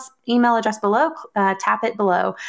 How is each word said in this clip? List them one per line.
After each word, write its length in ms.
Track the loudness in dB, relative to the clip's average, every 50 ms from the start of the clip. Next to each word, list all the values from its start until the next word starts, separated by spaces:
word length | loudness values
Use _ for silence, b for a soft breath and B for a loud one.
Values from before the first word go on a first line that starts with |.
| -4 -12 -18 _ _ 0
email 280 | 2 2 4 4 2
address 220 | 2 0 -2 -2 0
below? 340 | 0 0 2 2 2 0 -2 -8 -16 -6 _
Uh, 200 | 0 2 2 0 0
tap 260 | 0 -2 -2 0 -2
it 120 | -4 -2
below." 400 | 0 0 2 2 2 0 -2 -4 B B